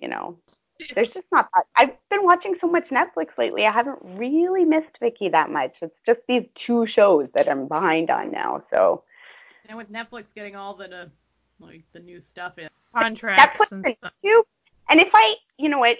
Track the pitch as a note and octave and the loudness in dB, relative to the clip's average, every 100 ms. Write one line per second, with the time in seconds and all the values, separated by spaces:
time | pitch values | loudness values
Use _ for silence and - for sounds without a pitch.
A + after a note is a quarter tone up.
0 | - G#1 G1+ E3+ _ _ _ - - B3+ | -12 -10 -12 -16 _ _ _ -20 -10 -4
1 | A3+ F#4 - C#4+ - F#3 - - C4+ - | -4 -4 -2 0 0 0 0 2 2 0
2 | - G4+ F#4 F4 G4 F4 E4+ F4 E4+ B3+ | -6 0 2 2 0 -4 -2 -2 -2 -2
3 | F4 - D#4+ - A#3 - G#3+ G#3+ B3+ - | -4 -4 -8 -4 -4 0 0 0 -2 -6
4 | F#3 F#3 B3 D#4 F4+ F#4+ E4+ D#4 D#4 _ | -14 -10 -4 0 0 2 2 2 -2 _
5 | A#3 A#3 F#3 D#3+ D3 D#3 C3 - E3 _ | -6 -4 -2 0 0 -2 -6 -8 -16 _
6 | - A#3 - B3 - - - A#3+ A3+ - | -2 -2 0 -2 -4 -8 -4 -2 0 4
7 | G3+ E3 C3 - D3 C#3 C3+ D#3 F#3 D#3+ | 4 4 2 -2 0 -2 -4 -2 0 0
8 | E3 - - - - C2+ - - F#2+ - | 0 -4 -4 -6 -6 -8 -4 0 2 0
9 | _ _ - - - _ G#3 A3 G#3 A3 | _ _ -20 -20 -20 _ -20 -20 -16 -14
10 | A#3 A#3 G#3 G#3+ G#3 G3 G3 F#3+ F#3 F3+ | -14 -18 -20 -18 -18 -16 -16 -16 -18 -18
11 | E3+ _ _ _ _ _ E3 E3 D#3+ E3+ | -20 _ _ _ _ _ -20 -20 _ -20
12 | F3 F3 _ - F3+ F3 D#3 - _ A#3+ | -20 -20 _ -16 -16 -14 -20 -20 _ -2
13 | A3+ A3+ A3+ F#3+ D4 - G#4+ G3 A3 A3+ | -2 -2 0 6 6 4 -4 -4 -8 -8
14 | - - G4+ A4+ A4+ _ _ _ - D4+ | -12 -8 2 2 2 _ _ _ 2 4
15 | F#4+ G#4+ A4 G#4+ _ - D4 C#4+ A#3+ A#3 | 6 6 4 0 _ -8 -4 2 2 2